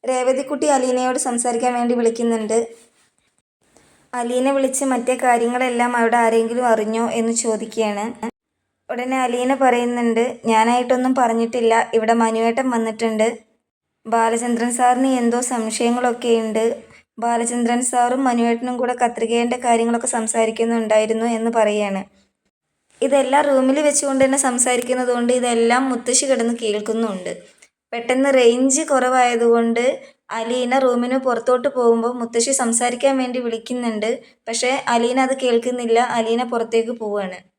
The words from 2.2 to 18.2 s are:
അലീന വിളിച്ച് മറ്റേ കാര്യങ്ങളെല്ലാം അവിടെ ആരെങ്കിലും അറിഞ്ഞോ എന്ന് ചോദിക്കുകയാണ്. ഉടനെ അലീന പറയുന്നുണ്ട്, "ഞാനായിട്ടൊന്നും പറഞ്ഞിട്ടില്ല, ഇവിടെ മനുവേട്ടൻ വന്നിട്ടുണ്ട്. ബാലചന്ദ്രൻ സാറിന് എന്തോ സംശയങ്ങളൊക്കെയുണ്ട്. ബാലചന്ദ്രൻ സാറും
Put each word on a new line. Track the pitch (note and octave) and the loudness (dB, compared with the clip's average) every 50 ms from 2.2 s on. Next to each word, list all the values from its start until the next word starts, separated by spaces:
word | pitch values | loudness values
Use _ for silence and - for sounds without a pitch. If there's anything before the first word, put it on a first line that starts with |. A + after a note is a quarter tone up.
| A#3 A#3 A3+ A3 A3 G#3 A3 A3+ A#3 A3+ - - - _ _ _ _ _ _ _ _ _ _ _ _ _ _ _ _ _ _ _ _ _ _ _ _ _ - | -2 0 0 -2 -2 0 0 0 0 -2 -8 -20 -20 _ _ _ _ _ _ _ _ _ _ _ _ _ _ _ _ _ _ _ _ _ _ _ _ _ -8
അലീന | B3 A#3+ A#3+ B3 B3+ B3+ C4+ | -6 -4 -2 -2 0 0 0
വിളിച്ച് | C#4 C#4 C4+ C4 C4 - C#4+ | 0 2 0 0 -2 -2 -2
മറ്റേ | C4+ C4 B3 B3 B3 B3+ | -2 -2 -2 0 -2 -2
കാര്യങ്ങളെല്ലാം | B3 C4 B3+ A#3+ A#3 A#3 A#3 B3 B3 C4 B3+ A#3+ A#3+ A#3+ A#3+ A#3+ | 0 2 2 2 2 2 0 0 -2 -2 -2 0 0 0 0 0
അവിടെ | A#3+ A#3 A3+ A3+ | 0 2 2 2
ആരെങ്കിലും | A#3+ A#3 A3+ A3+ A3+ A3+ A3+ A#3+ A#3+ B3+ | 2 2 4 2 2 0 0 -2 0 2
അറിഞ്ഞോ | A#3+ A3+ A3 G#3+ A3 A3 A3+ A#3 A#3 | 2 2 2 0 -2 -2 -2 -2 -2
എന്ന് | - A#3 A3+ A3+ A#3 | -2 -2 -2 -2 -2
ചോദിക്കുകയാണ്. | A#3 - A#3 A3 G#3 A3+ A3 - A3+ A3 G#3+ G#3 G3+ G#3 A3+ - - - A#3 - _ _ _ _ _ _ _ _ _ _ _ | -2 -2 -2 -2 -4 -4 -8 -4 -4 -2 -2 -2 -4 -6 -8 -8 -8 -10 -12 -12 _ _ _ _ _ _ _ _ _ _ _
ഉടനെ | B3+ A#3+ B3 B3+ C4 C4 | -8 -6 -6 -4 -2 -2
അലീന | B3+ B3 A#3+ B3 B3 B3+ C4+ | -2 -2 -2 -2 0 0 0
പറയുന്നുണ്ട്, | C4 C4+ B3+ A#3+ A#3+ A#3+ A#3+ A#3+ A#3+ A#3+ A#3 A3+ A3+ A#3 B3 A#3 - - | 2 2 2 2 2 0 -2 -2 0 0 0 2 2 0 -2 -4 -4 -2
"ഞാനായിട്ടൊന്നും | A3+ A3+ A3 A3 A#3 A#3+ B3 B3 A#3+ C4 B3+ B3+ B3+ C4 | 2 4 4 4 4 2 0 2 0 0 0 2 0 2
പറഞ്ഞിട്ടില്ല, | C4+ B3 A#3 A3+ A3+ A#3 A#3 A3+ B3 A3+ A3+ A3+ A3+ A#3 - - | 2 2 2 2 0 -2 -2 -2 0 2 2 2 2 2 2 0
ഇവിടെ | A3+ A3 A3 A#3 | 0 2 2 2
മനുവേട്ടൻ | A#3 A3+ A3+ A3+ A3+ A3+ A#3 A#3 A#3 C4 C4 | 2 2 2 0 0 0 0 0 0 -2 0
വന്നിട്ടുണ്ട്. | A#3+ A#3 A3+ A3 A3 A3 A3+ A3+ A3 G#3+ G#3+ A3+ A#3 - _ _ _ _ _ _ _ _ _ _ _ _ _ | 0 0 -2 -2 -4 -2 -4 -2 0 0 0 0 0 -4 _ _ _ _ _ _ _ _ _ _ _ _ _
ബാലചന്ദ്രൻ | A3+ A3 A#3 A3+ A3+ A3+ A#3 A#3+ A#3+ A#3+ A3+ A#3 A#3+ | -2 0 2 2 2 0 -2 -2 -2 -2 -2 -2 -2
സാറിന് | A#3 A#3+ B3 B3 B3 B3 C4 C4+ C4 | 0 2 2 2 4 2 2 0 2
എന്തോ | B3 A#3+ A#3 A#3 A#3+ | 2 0 0 0 0
സംശയങ്ങളൊക്കെയുണ്ട്. | A#3+ A#3+ B3 A#3+ A3 A3 A3+ - A#3+ A#3 A#3+ B3 B3 B3 A#3 A#3+ A#3+ A#3+ A#3 A3+ A3+ A3 G#3+ A3 A3 A3+ - - - - - - _ _ _ - | -2 -2 -4 -4 -4 -4 -4 -2 0 0 0 0 0 -2 -2 -2 0 0 0 0 0 -2 -2 0 0 -2 -2 -4 -12 -20 -20 -20 _ _ _ -6
ബാലചന്ദ്രൻ | A3 A#3 A#3 A#3 A#3 A#3 A#3+ A#3+ A#3+ A3+ A#3+ A#3+ | -4 -2 0 0 -2 -2 -2 -2 0 2 2 0
സാറും | B3+ - - B3 A#3+ A#3+ B3+ B3+ | 0 0 0 2 2 2 2 0